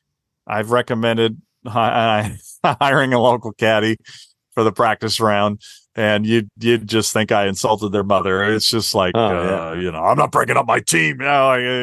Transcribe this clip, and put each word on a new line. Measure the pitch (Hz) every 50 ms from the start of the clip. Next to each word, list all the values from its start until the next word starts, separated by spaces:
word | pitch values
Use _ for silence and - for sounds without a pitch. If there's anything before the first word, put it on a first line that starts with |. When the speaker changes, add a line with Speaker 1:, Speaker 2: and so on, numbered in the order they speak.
| _ _ _ _ _ _ _ _ _
Speaker 1:
I've | - 107 107 107 107
recommended | 120 123 120 - 127 113 117 117 113 113 113 113 110 - - _ _ _ -
hi-, | 123 104 120 113 113 117 120 113 113 110 107 104 101 101 98 - -
<laughs> | - - -
hiring | 170 135 - 143 139 135 147 135 131 131
a | 120
local | 117 127 120 120 110 113 101
caddy | - 117 110 110 107 104 113 113 - _ - - - - - _ _ _ _ _
for | 123 113
the | 110
practice | 98 - 120 113 107 - 117 110 - -
round. | 113 110 104 101 101 104 104 104 - - - - _ _ _
And | - 110 107 107 104 107 107
you'd, | 113 117 107 101 - -
you'd | 110 117 117 117 107 101
just | 110 110 104 -
think | - 110 107 -
I | 117 104 101 98
insulted | 98 - - 117 110 101 107 101
their | 95 104 98
mother. | 98 101 95 92 98 92 95 101 104 110
It's | 107 - -
just | - 113 101 - -
like, | 107 95 90 90
Speaker 2:
Oh, | 117 117
Speaker 1:
uh, | 104 95 87 87 92 95 87 85 80 82
Speaker 2:
yeah. | 87
Speaker 1:
you | 90 90
know, | 82 80 82
"I'm | 98 120
not | 147 147 -
breaking | - 139 127 123 127
up | 127 135 117
my | - 123
team." | 117 - 165 165 160 156 143 127
You | 135
know, | 143 143 139 135 135
I, | 131 123 123 123 127 123